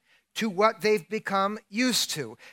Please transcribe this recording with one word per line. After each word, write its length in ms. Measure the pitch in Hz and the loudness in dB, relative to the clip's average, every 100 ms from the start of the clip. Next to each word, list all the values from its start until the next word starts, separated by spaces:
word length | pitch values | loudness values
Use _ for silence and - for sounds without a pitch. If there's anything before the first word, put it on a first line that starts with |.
| _ _ _ | _ _ _
to 140 | - 220 | -6 -4
what 340 | 175 214 220 | 2 2 4
they've 260 | 214 214 156 | 0 0 0
become 500 | 220 - 196 196 214 - | -6 -2 0 0 -2 -8
used 420 | 208 254 214 - | -2 0 0 -2
to. 260 | 156 117 120 - | -4 -8 -12 -20